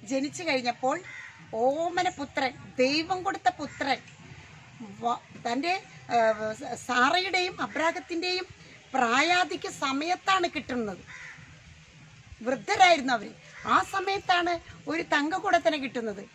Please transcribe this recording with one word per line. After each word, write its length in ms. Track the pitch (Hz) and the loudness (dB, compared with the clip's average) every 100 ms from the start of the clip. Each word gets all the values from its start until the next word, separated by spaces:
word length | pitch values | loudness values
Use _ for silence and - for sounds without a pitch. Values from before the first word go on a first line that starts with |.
| 202 | -2
ജനിച്ചു 320 | 269 285 - 339 | -2 -2 -4 -2
കഴിഞ്ഞപ്പോൾ 480 | 269 240 240 254 311 - - - - - 226 | 0 0 -2 0 -2 -6 -16 -16 -18 -10 0
ഓമന 460 | 247 285 339 349 359 359 | 2 2 0 0 0 -2
പുത്രൻ, 340 | 285 - 262 262 - - | -6 -2 -2 -4 -16 2
ദൈവം 400 | 254 294 330 370 | 2 2 -2 -2
കൊടുത്ത 260 | 370 392 - 359 | -2 0 0 0
പുത്രൻ 380 | 294 - 277 240 - - - - - - - - 220 202 | -10 -6 -2 -2 -4 -20 -20 -20 -20 -20 -20 -18 -16 -6
വ-, 200 | 233 240 - - 233 | -2 -2 -6 -10 -4
തൻ്റെ, 280 | 240 339 381 - - - | -2 0 -2 -4 -20 0
ആ, 40 | 240 226 214 214 220 269 240 - | 4 4 2 -2 -6 -8 -10 -2
സാറയുടെയും 720 | 247 254 349 381 370 359 - - | 4 4 4 2 0 0 -2 -6
അബ്രാഹത്തിൻ്റെയും 800 | 277 320 339 - 339 359 359 359 - - - - | 0 0 -2 -6 -4 -2 -4 -6 -14 -20 -20 -6
പ്രായാധിക്യ 760 | 262 233 247 311 359 359 359 381 - | 0 2 4 4 4 2 -2 -8 -4
സമയത്താണ് 600 | 285 269 320 359 - 381 349 | -2 -2 -2 -2 2 2 2
കിട്ടുന്നത്. 480 | 302 - 247 214 180 - - - - - - - - - - - - - - 226 | -2 -4 -4 -4 -6 -14 -16 -16 -18 -20 -20 -20 -20 -20 -20 -20 -20 -20 -10 -4
വൃദ്ധരായിരുന്നു 680 | 262 - 415 370 330 254 240 | -4 -2 6 8 8 4 -2
അവര്. 140 | 202 - - - 220 | -2 -14 -20 -12 2
ആ 20 | 262 370 | 2 2
സമയത്താണ് 580 | 392 370 392 - 359 349 339 - - - | -2 -2 -2 2 2 2 -2 -6 -16 -6
ഒരു 100 | 311 349 | -4 0
തങ്കക്കുടത്തിനെ 640 | 302 285 370 392 339 330 311 | 0 2 -2 2 4 4 0
കിട്ടുന്നത്. 380 | 262 240 226 196 202 | -4 -4 -6 -8 -12